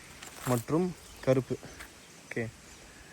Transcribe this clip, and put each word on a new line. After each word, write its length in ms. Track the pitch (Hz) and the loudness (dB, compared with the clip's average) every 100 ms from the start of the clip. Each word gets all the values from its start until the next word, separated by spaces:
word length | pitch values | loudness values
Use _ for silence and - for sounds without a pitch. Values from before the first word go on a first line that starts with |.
| - - - - - | -16 -14 -14 -6 2
மற்றும் 480 | 120 - 156 185 - - - | 2 4 4 4 0 -12 -2
கருப்பு. 340 | - 131 127 123 - - - - - - | 6 6 6 -4 -6 -14 -14 -16 -20 -20
ஓகே, 260 | - - 113 - - - - - - | -6 -4 -4 -6 -18 -18 -18 -18 -18